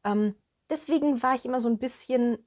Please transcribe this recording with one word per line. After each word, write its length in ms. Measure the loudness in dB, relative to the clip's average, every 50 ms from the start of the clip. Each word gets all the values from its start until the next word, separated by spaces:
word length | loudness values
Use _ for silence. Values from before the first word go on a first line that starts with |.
| _
Ähm, 300 | 0 0 2 0 0 -2 _ _ _ _ _ _ _
deswegen 520 | -6 -6 -2 0 0 2 2 2 2 2
war 120 | 2 0 0
ich 100 | 0 -2
immer 160 | -2 -2 0
so 80 | 2 0
ein 100 | 0 0
bisschen 600 | -2 -6 -6 -8 -4 0 0 2 2 2 0 -4 _